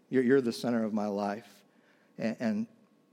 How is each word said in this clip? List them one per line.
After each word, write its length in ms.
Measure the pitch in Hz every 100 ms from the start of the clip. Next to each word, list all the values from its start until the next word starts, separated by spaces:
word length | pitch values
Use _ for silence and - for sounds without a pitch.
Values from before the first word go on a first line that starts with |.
| _
You're, 140 | 127
you're 180 | 123 139
the 120 | 120
center 300 | 113 123 120
of 80 | 110
my 140 | 104 104
life. 580 | 101 101 101 - - _ _ _ _ _ -
And, 180 | 113 110
and 280 | 117 107 113 _ _ _ _